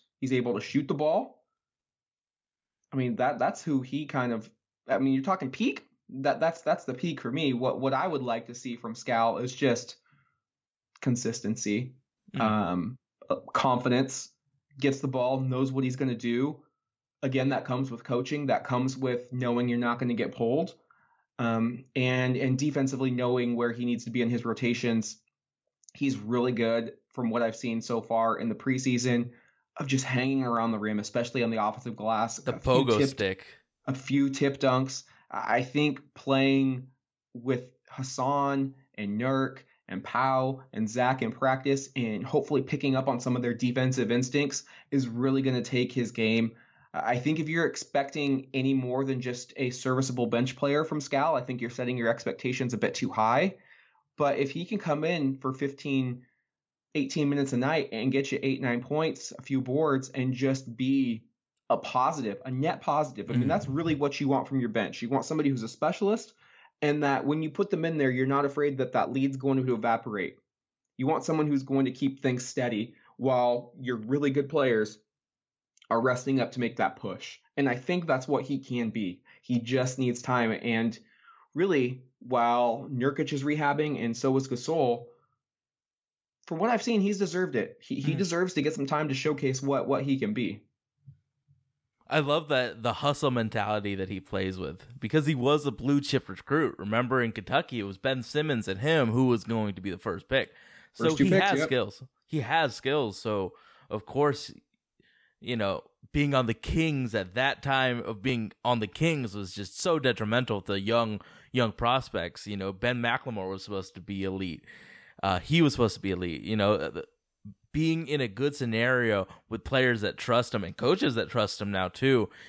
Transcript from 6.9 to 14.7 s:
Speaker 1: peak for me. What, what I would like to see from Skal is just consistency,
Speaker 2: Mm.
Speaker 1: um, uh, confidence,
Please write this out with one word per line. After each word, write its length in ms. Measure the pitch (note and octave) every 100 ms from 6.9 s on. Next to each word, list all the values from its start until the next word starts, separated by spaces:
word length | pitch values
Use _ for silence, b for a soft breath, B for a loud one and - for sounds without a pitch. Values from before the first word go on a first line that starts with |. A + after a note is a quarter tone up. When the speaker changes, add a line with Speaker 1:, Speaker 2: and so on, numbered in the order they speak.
Speaker 1:
peak 260 | B2+ E3+ C#3
for 120 | A#2+
me. 220 | D3 C#3+
What, 260 | A#2+ B2+ -
what 140 | C3
I 100 | C3
would 160 | F3+ D3
like 240 | B2 A#2 A#2+
to 60 |
see 220 | A#2+ B2+
from 180 | A#2 A2+
Skal 460 | A2+ - A#2 A2+ G#2+
is 160 | B2
just 400 | - C3+ A#2 - - _ _ _ _ _ _ _ _ _ -
consistency, 920 | C3 A#2 A2+ A2+ G#2 G#2+ G#2 G#2 B2+ - _ _ _
Speaker 2:
Mm. 60 | -
Speaker 1:
um, 560 | A2 G#2+ F2 F2+ G2 C3 _ _ -
uh, 80 | - -
confidence, 760 | - C3+ A#2+ A#2+ B2 C3+ - - _ _ _ _